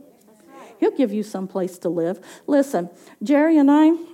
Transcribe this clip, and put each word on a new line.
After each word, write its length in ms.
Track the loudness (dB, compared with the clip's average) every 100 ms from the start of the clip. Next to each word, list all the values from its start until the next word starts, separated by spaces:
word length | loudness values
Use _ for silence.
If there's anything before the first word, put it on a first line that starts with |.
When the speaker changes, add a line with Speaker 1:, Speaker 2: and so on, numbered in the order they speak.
| -18 _ _
Speaker 1:
That's 160 | _ _
right. 260 | -20 -20 -4
Speaker 2:
He'll 120 | -4
give 240 | 0 -2
you 80 | -2
some 260 | -8 -10 -8
place 300 | -6 -8 -6
to 100 | -6
live. 320 | -4 -4 -6 -12 -18 -2
Listen, 440 | 0 0 -4 -6 -12 -20 -12
Jerry 340 | -2 2 2 4
and 140 | 4
I, 220 | 4 4 2 -4